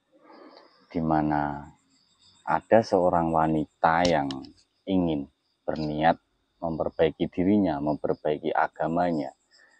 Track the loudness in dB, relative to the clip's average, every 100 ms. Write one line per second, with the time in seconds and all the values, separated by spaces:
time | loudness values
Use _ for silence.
0 | _ _ -20 -20 -20 -20 -20 _ -10 -4
1 | 0 0 0 0 -2 -6 -14 -20 _ _
2 | _ _ _ _ -4 -4 4 4 4 2
3 | 2 2 2 2 2 0 -4 _ 0 2
4 | 2 0 -2 -8 -14 -20 _ _ -4 -2
5 | 0 -2 -6 _ _ _ -8 -6 -4 0
6 | 0 0 _ _ _ -8 -6 -4 -4 2
7 | 0 0 -4 0 2 4 2 0 -2 -4
8 | -4 -4 -2 -4 -2 -2 -2 -2 -2 0
9 | 0 -2 -6 -12 _ _ _ _